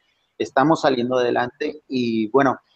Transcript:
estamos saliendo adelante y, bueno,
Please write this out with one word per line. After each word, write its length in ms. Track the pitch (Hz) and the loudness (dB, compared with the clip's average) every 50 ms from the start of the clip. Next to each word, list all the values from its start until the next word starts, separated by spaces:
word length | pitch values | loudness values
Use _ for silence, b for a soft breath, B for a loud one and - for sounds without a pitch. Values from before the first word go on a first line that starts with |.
| _ _ _ _ _ _ _ - | _ _ _ _ _ _ _ -8
estamos 440 | 113 - - 131 131 156 160 - | -8 -2 0 2 2 2 2 2
saliendo 360 | - 151 135 123 120 123 127 127 | 2 0 0 0 -2 -2 -2 0
adelante 640 | 123 120 123 120 123 123 - - 151 151 147 - - - | 0 0 0 0 -2 -4 -6 -6 -8 -8 -8 -10 -12 -8
y, 400 | 139 127 123 117 113 113 110 104 | -6 -4 -2 -2 -2 -2 -2 0
bueno, 300 | 107 135 139 131 120 - _ _ _ | 2 2 4 2 0 -2 _ _ _